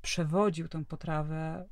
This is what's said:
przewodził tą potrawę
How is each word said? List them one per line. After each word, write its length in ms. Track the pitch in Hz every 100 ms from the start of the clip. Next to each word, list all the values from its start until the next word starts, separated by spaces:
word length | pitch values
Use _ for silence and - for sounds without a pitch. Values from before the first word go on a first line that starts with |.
przewodził 640 | - - 160 175 208 160 165
tą 180 | 165 151
potrawę 800 | 156 - 156 151 160 160 170 185